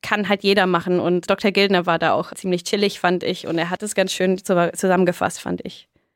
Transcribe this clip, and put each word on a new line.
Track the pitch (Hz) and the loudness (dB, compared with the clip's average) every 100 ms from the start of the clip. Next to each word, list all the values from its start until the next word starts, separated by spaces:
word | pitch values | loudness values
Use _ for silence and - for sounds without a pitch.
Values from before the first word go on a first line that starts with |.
kann | - 208 190 | -4 -2 0
halt | 202 | 0
jeder | 196 202 185 | 2 4 4
machen. | 170 185 180 | 2 2 0
Und | 143 180 - | 2 0 0
Doktor | 196 202 | 0 0
Gildner | 196 196 185 | 2 2 2
war | 175 165 | 2 0
da | 160 | 2
auch | 107 180 | 0 -2
ziemlich | - 190 175 | -8 -4 -2
chillig, | - 202 202 - | -2 -2 -2 0
fand | 175 180 | 0 0
ich. | - 180 - | -2 -6 -4
Und | 165 | -4
er | 170 | -2
hat | 185 | -4
es | 208 - | -4 -2
ganz | 190 | -2
schön | - 190 185 | 0 0 0
zu-, | - 180 170 | 0 0 0
zusammengefasst, | - 190 180 175 175 - - | 0 2 4 2 2 -2 -4
fand | - 180 | -8 -8
ich. | - - _ _ _ | -8 -16 _ _ _